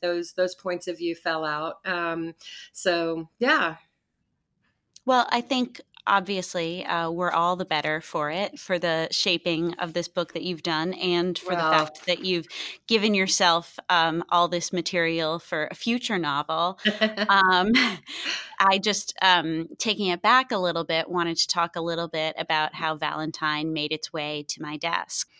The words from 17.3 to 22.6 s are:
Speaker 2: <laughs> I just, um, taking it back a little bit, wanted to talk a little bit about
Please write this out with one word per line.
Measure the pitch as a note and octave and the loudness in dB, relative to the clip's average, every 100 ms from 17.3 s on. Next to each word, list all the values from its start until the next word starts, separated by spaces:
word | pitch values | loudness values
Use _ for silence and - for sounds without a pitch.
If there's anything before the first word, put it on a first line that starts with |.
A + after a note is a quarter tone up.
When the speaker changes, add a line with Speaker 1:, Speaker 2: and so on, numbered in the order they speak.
| G3 F#3+ F#3 G3 B3 A#3+ F#3 - - | 6 6 6 4 4 2 -2 -10 -10
Speaker 2:
<laughs> | - - - - | -8 -8 -6 2
I | F#3+ G3 | 4 4
just, | G3+ G3+ - - | 2 -2 -4 2
um, | F#3+ F3+ D#3+ D#3+ E3 - | 6 6 4 -2 -4 -4
taking | A3+ G3+ G3 | -4 0 0
it | F3 | 2
back | G#3 B3 B3+ | 4 4 4
a | A3 | 0
little | F3+ E3 | 0 0
bit, | D#3+ E3 D#3+ | 0 0 0
wanted | F3 E3+ E3 | 0 0 0
to | - | 0
talk | F3+ E3+ F3 | 0 0 0
a | |
little | E3 E3 E3 | -2 -2 -2
bit | D#3+ D#3 - | -2 -2 -2
about | E3 D#3 | 0 0